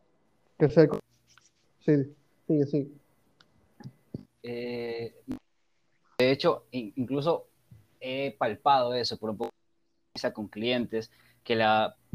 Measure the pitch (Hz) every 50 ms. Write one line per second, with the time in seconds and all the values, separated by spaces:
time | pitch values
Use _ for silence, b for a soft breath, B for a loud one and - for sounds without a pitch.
0 | _ _ _ _ _ _ _ _ _ _ _ - 156 143 - 165 156 127 104 101
1 | - _ _ _ _ _ _ _ _ _ _ _ _ _ _ _ _ 165 151 143
2 | 131 139 - _ _ _ _ _ _ - 160 147 143 143 143 147 135 147 - -
3 | _ _ _ _ _ _ _ _ _ _ _ _ _ _ _ - - - - _
4 | _ _ - - - _ _ _ - 120 120 120 120 120 120 120 117 117 113 117
5 | 117 113 - - _ - - - - _ _ _ _ _ _ _ _ _ _ _
6 | _ _ _ - 127 131 139 139 - 170 139 - - _ - 127 113 101 - 135
7 | 127 107 135 143 139 170 160 - - _ _ _ _ _ - - _ _ _ _
8 | 131 131 131 135 139 135 - - 135 117 104 - - 147 139 131 123 120 123 123
9 | 117 - 117 - - 110 107 92 - - - _ _ _ _ _ _ _ _ _
10 | _ _ - - - 120 - - 104 95 - 104 110 123 123 113 117 98 110 113
11 | 110 - _ _ _ _ _ _ - - 120 110 110 107 107 110 110 90 - _
12 | _ _